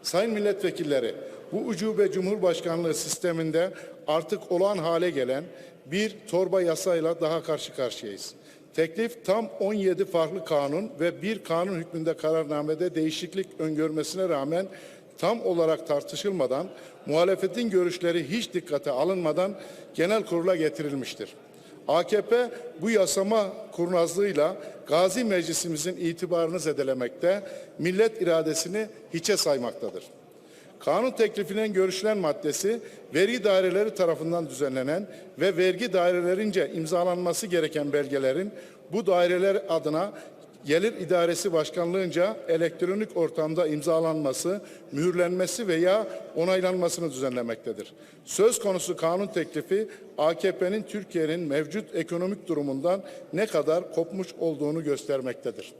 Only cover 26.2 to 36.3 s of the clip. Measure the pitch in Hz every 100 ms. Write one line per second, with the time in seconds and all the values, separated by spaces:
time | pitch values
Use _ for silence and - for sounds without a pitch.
26.2 | 175 170 165 175 156 139 135 131 123 -
27.2 | 170 202 - - - - 160 185 226 220
28.2 | 180 165 160 151 180 202 214 - - 165
29.2 | 165 196 165 139 120 - 110 90 - -
30.2 | - - - - - - - 170 254 254
31.2 | 220 214 190 196 220 185 190 180 214 214
32.2 | 165 143 156 135 196 233 - - - 147
33.2 | 202 240 202 190 185 180 214 - 175 160
34.2 | 160 170 156 127 139 131 131 165 208 -
35.2 | - - 175 170 185 185 240 180 175 180
36.2 | 175